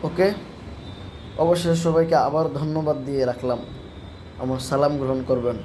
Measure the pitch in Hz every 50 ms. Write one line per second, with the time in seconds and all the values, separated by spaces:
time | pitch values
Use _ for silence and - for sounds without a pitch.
0 | - 156 - 175 185 196 208 196 - - - - - - - - - - - -
1 | - - - - - - - - 156 165 170 165 170 170 165 165 165 165 160 165
2 | 165 165 165 151 117 135 143 156 160 160 139 143 156 156 151 156 156 151 147 135
3 | 131 135 139 135 131 123 123 - - 127 123 113 104 - - - - - - -
4 | - - - - - - - - 127 127 131 127 127 - 151 139 143 147 147 143
5 | 135 131 135 131 127 123 131 123 120 123 120 107 98